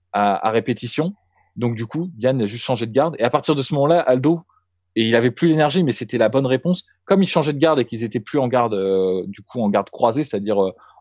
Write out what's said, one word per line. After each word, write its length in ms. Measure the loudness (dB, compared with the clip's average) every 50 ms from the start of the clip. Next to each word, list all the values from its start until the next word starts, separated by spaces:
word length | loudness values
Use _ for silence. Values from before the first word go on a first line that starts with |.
| _ _ -2
à, 340 | 0 2 2 0 0 0 0
à 40 |
répétition. 640 | 0 0 -2 -2 -4 -6 -6 -6 -4 -4 -4 -4 -6 -10 _ _ _ _ _ _ _ -6
Donc, 180 | -4 -4 -4
du 100 | -4 -6
coup, 240 | -8 -6 -6 -6 -8 -6 -4
Yan 200 | -2 0 0 0
a 60 | -2
juste 180 | -4 -4 -6 -6
changé 220 | -4 -4 -4 -4
de 60 | -2 0
garde. 220 | 0 0 0 0 -2
Et 40 | -2
à 60 | 0
partir 260 | 0 0 0 0 -2
de 60 | 0
ce 120 | -2 -2 -2
moment-là, 260 | 0 2 2 2 2
Aldo, 420 | 4 2 2 2 2 2 0 0 -2 _ _ _ _ _ _ _ _ _ -4
et 120 | -2 0 2
il 80 | 4
avait 160 | 4 2 2
plus 160 | 0 2 2 2
l'énergie, 360 | 4 4 2 2 2 2 0
mais 100 | 0 0
c'était 240 | -4 -6 -4 0 0
la 100 | 2 2
bonne 180 | 2 0 0
réponse. 400 | 0 0 0 0 0 -2 -2 -4 _ _ _ _
Comme 180 | 0 2 2 2
il 20 |
changeait 280 | 2 2 0 0 0 0
de 40 | 2
garde 220 | 2 4 4 2
et 60 | 0
qu'ils 180 | -2 -4 -6 -6
étaient 160 | -4 -4 -6
plus 200 | -6 -4 -2 -2
en 100 | 0 0
garde, 240 | 0 0 0 0 0
euh, 500 | -2 0 0 2 2 2 0 0 -2 -4
du 160 | -6 -10 -16
coup, 200 | -16 -12 -6 -4
en 80 | -2 0
garde 200 | 0 0 0 -2
croisée, 340 | -2 0 0 0 2 0 -2
c'est-à-dire, 360 | -4 -4 -4 -4 -2 0 0
euh, 100 | 0 0 -2 -8 _ _ _ _